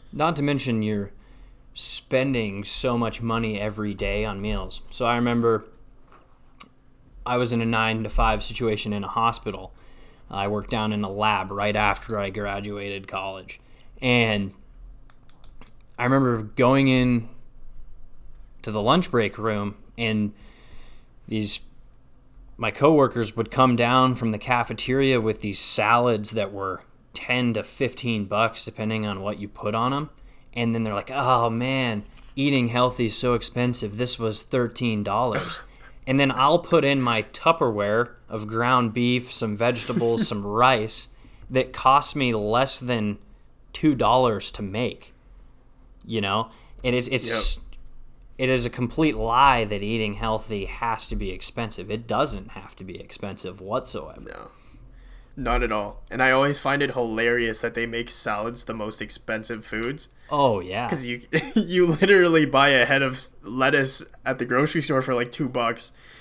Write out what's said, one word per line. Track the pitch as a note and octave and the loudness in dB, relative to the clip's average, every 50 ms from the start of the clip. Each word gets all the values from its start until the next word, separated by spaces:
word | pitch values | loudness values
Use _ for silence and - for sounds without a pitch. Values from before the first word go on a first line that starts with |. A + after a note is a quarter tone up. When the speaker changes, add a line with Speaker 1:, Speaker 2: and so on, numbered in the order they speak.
| - - - | -18 -10 -4
Speaker 1:
Not | C#3+ D3+ E3 D#3+ | -2 0 0 0
to | C#3+ C#3+ | 0 0
mention | C#3+ C#3+ C3 - B2+ A#2 A2 | 0 0 0 0 -2 0 0
you're | G#2+ G#2+ G#2+ G2+ G2+ G2+ - - - - - - - - - - - - - | 0 0 -2 -2 -4 -6 -10 -16 -20 -20 -20 -20 -20 -20 -20 -20 -20 -14 -10
spending | - - - - - - - C3 B2+ C3+ C#3 C3 A#2+ A2 G2+ G2 G2+ G2+ | -8 -6 -6 -6 -8 -4 -2 0 0 0 0 0 -2 -2 -4 -6 -6 -6
so | - - - - B2+ A#2+ | -6 -4 -2 -2 0 0
much | A#2 A#2 A2 A2 - | 0 0 -2 -4 -4
money | A#2 A2+ A2+ A2+ A#2 A2 G#2+ G2 | -4 -2 -2 -2 -2 -2 -4 -4
every | G#2 G#2+ G2+ G#2+ G#2 G#2 G2 | -4 -4 -4 -4 -6 -6 -4
day | F#2 G#2 G2 G2 G#2 A2 | -2 -2 -2 -2 -2 -2
on | G#2+ G2 G2 | -4 -4 -4
meals. | G2+ G#2+ G#2+ - - - - - - - | -4 -2 -2 -4 -4 -6 -8 -10 -10 -10
So | - - B2 | -6 -2 0
I | A#2 A#2+ | 0 2
remember | A#2+ A#2+ A#2+ A#2+ A#2+ A#2 A#2 A2+ G#2 - - - - - - - - - - - - - _ - - - - - - - - _ _ _ - - - - - - - - | 2 2 2 2 2 2 2 2 0 -2 -6 -20 -20 -20 -20 -20 -20 -20 -20 -20 -20 -20 _ -20 -20 -20 -20 -20 -20 -20 -20 _ _ _ -20 -20 -20 -20 -20 -18 -10 -4
I | B2 B2 | -2 0
was | B2 B2 A#2 | 0 2 2
in | A#2+ A#2 | 0 0
a | A2+ | 0
nine-to-five | A2+ A2+ A2+ A2 A2 A2 A2 G#2+ G#2 - - A#2 A2+ A2 G#2+ - | 2 2 2 2 2 0 -2 -2 0 2 2 4 4 2 0 -2
situation | - A2 - B2 A2+ G#2+ G#2 - A2 G#2 | -4 -4 -2 0 0 0 0 -2 -4 -4
in | G2+ G2+ | -4 -4
a | - | -4
hospital. | - A2+ A2+ A#2 A2+ - - A2 F#2+ F#2 F#2 - - - - - - - - - - - - - | -2 0 0 0 0 -2 -6 -8 -8 -8 -10 -14 -18 -20 -20 -20 -20 -20 -20 -20 -20 -20 -14 -8
I | - G2 G2 | -6 -4 -2
worked | G2+ G#2 G#2 G2+ - | -2 -2 -4 -4 -4
down | B2+ A2 G#2+ G#2+ G#2+ | -2 -2 0 0 -2
in | G#2 G#2 | -2 -4
a | F#2+ | -4
lab | G2 G#2 G#2+ G#2+ G#2 F#2+ F#2+ F#2+ | -2 0 2 2 2 0 -2 -4
right | G2+ G2+ G#2 G#2 G#2 | -4 -2 -2 0 2
after | G#2 G#2 G2+ F#2+ - - - A2 G#2 | 2 2 2 2 0 -4 -6 -4 -4
I | G2+ G2 | -4 -4
graduated | F#2+ G#2+ G2+ G2+ G2 G2+ G2+ G#2 G2+ G2+ G2+ G2+ G2 G2 G2 | -4 -4 -4 -4 -4 -6 -6 -8 -8 -8 -8 -8 -10 -10 -10
college. | - - F#2+ F#2+ G2 F#2+ F#2+ F#2 - - - - - - - - - - - | -10 -8 -8 -8 -8 -10 -12 -14 -18 -20 -20 -20 -20 -20 -20 -20 -20 -10 -2
And | C3 B2+ A#2+ A#2+ A#2 A2 G#2+ G2+ G2 G2 - - - - - - - - - - - - - - - - - - - - - - - - - - - - - | 2 4 4 4 4 2 2 -2 -2 -6 -8 -14 -20 -20 -20 -20 -20 -20 -20 -20 -20 -20 -20 -20 -20 -20 -20 -18 -18 -18 -16 -18 -18 -18 -20 -20 -20 -14 -6
I | - A#2+ | -2 2
remember | B2+ C3+ C#3 C3+ B2 A#2+ A2 G#2+ | 2 4 4 4 4 2 0 -2
going | G#2 - - B2 B2 C3+ C#3 C3+ | -4 2 4 6 6 6 6 6
in | C3+ C3 B2+ B2+ B2 B2 A#2 A#2 - - - - - - - - - - - - - - - - - - - - - - - - - - - | 4 4 4 4 4 2 0 0 -4 -10 -16 -16 -16 -16 -14 -14 -12 -12 -12 -12 -12 -12 -14 -14 -14 -14 -16 -16 -16 -16 -16 -18 -18 -18 -12
to | - A2 | -8 -6
the | G#2 G#2+ | -4 0
lunch | G2+ A#2 D3 F#3 F3 - | 2 4 4 4 2 2
break | - A#2+ G#2+ G2 - | 2 0 0 0 -2
room, | - G#2+ A2+ G#2+ G#2 G2+ G2+ G#2 - - - - | -4 -2 -2 -2 -2 -2 -4 -6 -10 -16 -14 -8
and | - A#2 A2 G#2+ G#2+ G#2 G2+ - - - - - - - - - - - - - - - - - - - | -4 -2 0 2 0 0 -2 -4 -8 -20 -20 -20 -20 -20 -18 -16 -16 -16 -16 -18 -20 -20 -20 -20 -18 -10
these, | - A2 G#2+ G#2+ G2+ - - - - - - - - - - - - - - - - - - - - - | -6 -4 -2 -2 -2 -4 -4 -8 -12 -20 -20 -20 -20 -20 -20 -20 -20 -20 -20 -20 -20 -20 -20 -20 -18 -8
my | - A#2+ A2 | -4 -4 -2
coworkers | - - C#3+ D3+ D#3+ D3 C3+ A#2 - A#2+ A2+ G2+ - | 2 4 6 6 8 6 6 4 2 0 -4 -2 -2
would | A2+ A2 - | -4 -6 0
come | - C3+ C3 B2+ A#2+ | 2 4 6 6 6
down | A#2 A#2 A#2+ B2+ C3 C3 B2+ B2 | 4 4 4 4 4 4 4 2
from | A#2+ A#2+ A2+ | 0 -2 -2
the | G#2+ | -2
cafeteria | G#2 - - B2 A#2+ A#2+ - A#2 - - B2 B2+ C3+ C#3 C3+ C3 A#2+ | -2 -2 0 0 0 0 -2 -4 -4 -2 0 2 2 4 4 4 2
with | A2 A2 G#2 - | 2 0 -2 -2
these | A2+ G#2 F#2+ - | -4 -4 -2 0
salads | - - - - G#2 G#2+ A#2 A#2+ A#2+ B2 A2+ G#2+ G#2 G2+ | 0 0 0 2 4 4 4 6 4 4 2 0 -2 -4
that | G#2+ A2 G2 G2 G#2 | -4 -4 -4 -4 -6
were | G2 G2 F#2+ F#2 F#2 - _ - - _ _ - | -6 -6 -6 -6 -8 -12 _ -20 -20 _ _ -14
ten | - - - B2 B2+ B2 A#2+ A2 | -8 -4 -2 0 0 2 0 0
to | G#2+ G2 | -2 -4
fifteen | - - - C3+ A#2 - - - A#2+ A2+ G#2+ G2+ | -6 -4 -2 -2 -2 -2 -4 -4 -4 -4 -4 -4
bucks, | F#2+ G#2 G#2 A2+ A2 - - - | -2 0 2 2 2 0 -4 -8
depending | - - - A2 G#2+ A2 A2 G#2+ | -8 -6 -6 -4 -2 -2 -2 -2
on | G#2 G2 F#2+ | -4 -4 -4
what | F#2+ G#2 G#2+ - | -4 -6 -6 -6
you | G2+ | -8
put | F#2+ - - - G#2 A2 | -12 -10 -8 -4 -2 0
on | A2+ A#2+ B2+ C#3 | 0 0 0 0
'em. | C#3+ D3+ - - - - - - - - - - | -2 -4 -8 -12 -18 -20 -20 -20 -20 -20 -10 -6
And | B2 A#2+ A#2 A2+ | -2 -2 0 0
then | A#2 A2+ | 0 -2
they're | A2 G2+ | -2 -4
like, | G2+ - - | -4 -6 -4
"Oh, | C3 C#3+ C3 B2+ B2+ A#2 A#2 A2+ | -4 0 2 2 4 4 2 2
man, | A2+ A#2 B2 C3 C3 C3 B2+ A#2 A2 G#2 - - - - - - - | 0 -2 -2 -2 -2 -2 -2 -2 -2 -4 -8 -10 -16 -20 -20 -10 -4
eating | C3+ C3+ C#3+ C#3 C3 A#2+ A#2 | -2 0 2 2 2 2 2
healthy | A#2+ B2 B2 B2 B2 - A#2+ | 2 2 2 2 2 0 0
is | A2 A2+ | 0 0
so | - B2+ B2 A#2+ | 0 0 0 0
expensive. | A2+ - - - B2 B2 B2 A#2 - A2+ G#2 G2+ | 0 -2 -2 -2 0 0 0 0 -2 -4 -4 -4
This | A2 B2 B2 - - | -2 -2 -2 -2 -2
was | A#2 A2 G#2 - - | -2 -2 -2 -4 -4
thirteen | - - B2+ A#2+ A2 - - B2 A#2 A2 G#2 G2+ | -2 0 0 0 0 -2 -2 -2 0 0 0 0
dollars." | G2+ G2+ A2+ B2+ A#2+ G#2 C3 - - - - - | 0 0 0 0 0 0 -2 -4 -6 -8 -10 -12
<laughs> | - - - - - - - - | -16 -20 -20 -20 -20 -20 -10 -2
And | C3 C3 C#3 | 0 2 4
then | C#3 C3+ | 4 2
I'll | A#2+ B2 C3+ D3 E3 | 4 4 4 6 4
put | E3+ E3+ - F3 D#3+ C#3+ | 4 4 4 4 4 6
in | C#3 C#3 C#3 B2+ | 4 4 4 2
my | A#2+ A#2 A2 | 2 2 0
Tupperware | G#2+ - - - - D#3+ E3 - D#3 A#2+ G#2+ G#2 G2+ G#2 G#2 A2+ A#2+ A#2 - - - | 0 -4 -6 0 2 2 4 4 2 0 2 2 2 2 2 2 0 0 -6 -18 -14
of | - A2 G#2+ G#2+ | -10 -8 -8 -6
ground | G#2+ A2+ A2+ A#2+ B2 C3 B2 A#2+ A2 G#2 | -4 -2 0 2 4 4 4 4 2 2
beef, | B2 A#2+ B2 B2 B2 A#2+ - | 2 2 2 2 2 0 -4
some | - - B2 G#2+ G#2 | -6 -4 -4 -4 -2
vegetables, | G#2 A#2 B2 B2 A2+ G#2+ - A#2+ - A#2 A#2 A#2 A#3 G3+ | 0 0 0 0 0 -2 -2 0 0 2 2 2 2 0
Speaker 2:
<laughs> | |
Speaker 1:
some | - - - G2 | 0 -2 -2 -4
rice | G2+ G#3 A#2+ B2 C3 C3 A2 A2 A2 - - - - - - - - - - - - | 0 2 4 6 6 6 4 0 -2 -6 -8 -8 -10 -16 -20 -20 -20 -20 -20 -8 -2
that | B2+ B2+ - - | 0 0 0 -2
cost | - - - C3 C3+ C#3+ C#3+ - - | -2 0 4 6 6 6 4 0 -2
me | D3 C3 B2 A2+ | 0 0 0 0
less | G#2+ G#2 G#2 A2 B2 C3+ C3 - - | 0 0 2 2 2 2 2 0 -2
than | B2+ B2 B2 A2+ G#2+ G#2 G2+ - - - - - - - - - - - - | -2 -2 -2 0 0 -2 -4 -6 -10 -20 -20 -20 -20 -20 -20 -20 -20 -18 -4
two | - - D#3 C3+ | 0 2 2 4
dollars | A#2 A#2 G#2 A#2+ C3 B2+ A#2+ G#2+ G2 - - | 4 4 4 4 6 4 4 2 0 -4 -6
to | - - G#2 | -6 -6 -8
make, | F#2+ G2 A2+ B2 G2+ - - - - - - - - - - - - - - - - - - - - - - - | -6 -4 -4 -4 -4 -6 -8 -16 -20 -20 -20 -20 -20 -20 -20 -20 -20 -20 -20 -20 -20 -20 -20 -20 -20 -20 -18 -10
you | - A2+ A2 | -6 -4 -2
know? | G2 G2 G2 A2 A2 - - - - - - - - | 0 0 0 0 -2 -4 -10 -20 -20 -20 -14 -6 -2
And | B2+ B2 | 0 0
it's, | B2+ B2 - | 0 0 0
it's, | C#3 A#2+ - - A#2 A2+ - - - | 0 0 0 0 2 2 0 0 -2
Speaker 2:
Yep. | - - - - - - - - - - - - - - - - - | -4 -8 -14 -16 -16 -16 -16 -16 -16 -18 -18 -20 -20 -20 -16 -8 -2
Speaker 1:
it | C3 B2+ | 0 2
is | C3 B2 A#2+ | 2 2 0
a | A#2+ | -2
complete | - - B2 A#2 - D#3 D#3+ D3+ A#2 | -2 -4 -4 -2 0 2 2 2 2
lie | A2 A2 A2+ A#2 B2+ C#3 C#3 B2+ A#2 A2 | 0 0 2 4 6 6 6 6 4 2
that | G2+ G#2 G2 G2+ | -2 -4 -4 -2
eating | G#2 A#2 A2+ A2 G#2 G2+ | -2 -2 -2 -2 -2 -4
healthy | G#2+ A#2 A2 A2 G#2+ - - A2 G2+ F#2+ | -4 -2 -2 -2 -2 -4 -6 -6 -6 -6
has | F2+ - - A#2+ A#2 A2 - - | -8 -8 -6 -4 -4 -4 -4 -6
to | - A2 | -6 -6
be | G#2 G#2 F#2+ | -6 -6 -6
expensive. | F#2 F#2 - - - A#2 A#2 G#2 - - F#2 G#2 | -8 -8 -10 -8 -6 -6 -8 -6 -8 -10 -8 -6
It | G#2 A2+ A#2 | -8 -6 -4
doesn't | - G#2+ A#2+ D3 C#3 A2 G2 - - | -2 0 0 0 -2 -4 -8 -10 -12
have | - F#2 G2 - - | -16 -16 -18 -18 -18
to | - F#2+ | -16 -14
be | F#2 F2 - | -14 -14 -14
expensive | - - - - G#2+ G2 F#2+ - - F#2 F2+ F#2+ | -16 -16 -14 -10 -10 -10 -10 -10 -12 -12 -12 -12
whatsoever. | F#2 G2 A2 C3+ C#3 - - F#2+ D2 D#2 - - | -8 -6 -4 -4 -4 -6 -8 -10 -10 -12 -14 -16
Speaker 2:
No, | - - - - - - - - - - - - - - - - - - - - - - - | -16 -16 -16 -16 -18 -18 -20 -20 -20 -20 -20 -20 -20 -20 -20 -20 -20 -20 -20 -20 -20 -18 -12
not | - C3 A#2 A#2 B2 | -6 -2 0 0 0
at | B2 A2 | 0 0
all. | G#2+ G#2+ G2+ G#2 - - - - | 0 -2 -4 -6 -8 -14 -14 -8
And | - B2 C3 | -2 2 2
I | C3 | 4
always | C3 C3+ C#3 C#3+ C#3+ | 4 4 4 2 0
find | - - C#3 C#3 C#3+ | 0 -2 0 0 0
it | C#3+ B2 A#2+ | 0 0 0
hilarious | B2+ A#2+ A2+ A2 A2+ A#2 A#2 A#2+ A#2+ A#2 A2+ A2 - | -2 -2 -2 0 0 2 2 2 2 0 0 -2 -2
that | - A#2 A2 | -4 -4 -4
they | A#2 A#2 | -4 -4
make | A2+ A2+ A#2 A#2 - | -4 -4 -6 -6 -4
salads | - - - A#2+ G#2 G#2 A2 A#2 B2 C3 - | -4 -4 -2 -2 -2 -2 -4 -4 -6 -6 -8
the | - A#2 | -8 -8
most | A2 G#2 A2 G#2+ - | -6 -6 -6 -6 -8
expensive | G#2+ G#2 - - - - A2 A2 A2 - A#2 G#2+ - | -8 -8 -10 -8 -6 -6 -6 -4 -6 -6 -8 -10 -8
foods. | - G#2+ A2 A#2 B2+ D3 D3+ - - - - - - | -8 -6 -4 -4 -4 -6 -8 -10 -16 -18 -20 -10 -2
Speaker 1:
Oh, | D3 D3 C#3 B2 G#2+ F#2+ | 2 4 4 4 4 2
yeah. | E2+ D#2+ F#2+ A2 B2 | -2 -4 -4 -4 -2
Speaker 2:
'Cause | A2+ F3 C#3 B2+ | -2 -4 -4 -4
you, | A#2+ A#2+ A#2+ - - - D#3 | -6 -8 -8 -4 -2 -2 -2
<laughs> | - C4+ - | -2 0 0
you | A3 F#3+ E3 F3+ F3+ F3+ | 0 0 2 4 4 4
literally | E3+ D#3 - G3 F#3+ G3+ F#3+ F3 F3 E3 D#3+ D3+ | 4 4 4 6 8 8 8 8 8 6 6 4
buy | C3 C3+ C3 C#3 C#3+ | 6 6 6 6 8
a | C3+ B2+ A#2+ | 6 6 6
head | C3 C#3 C#3 | 6 4 4
of | C#3 C3 B2+ | 2 0 -2
s-, | C3 - - - - - | -4 -6 -8 -10 -14 -12
lettuce | G2 A#2+ B2+ C3 C#3 D3 C#3+ C3+ C3+ - - D#3 - - - - | -6 -2 2 2 4 4 4 2 0 -2 -6 -8 -12 -16 -8 -4
at | C3 B2+ - | -4 -4 -2
the | B2 | -2
grocery | - B2 B2+ D3 D3+ - E3 | 0 2 2 2 2 0 0
store | - - C#3+ C3 | 0 2 0 0
for, | B2+ C3 B2+ | 0 0 0
like, | A#2+ A#2+ A#2+ | -2 -2 -2
two | - - D3+ B2 | -4 -4 -4 -2
bucks, | B2 B2+ A#2+ A#2 A#2 - - - - - - - - - | -2 0 0 -2 -2 -4 -8 -16 -16 -20 -20 -20 -20 -20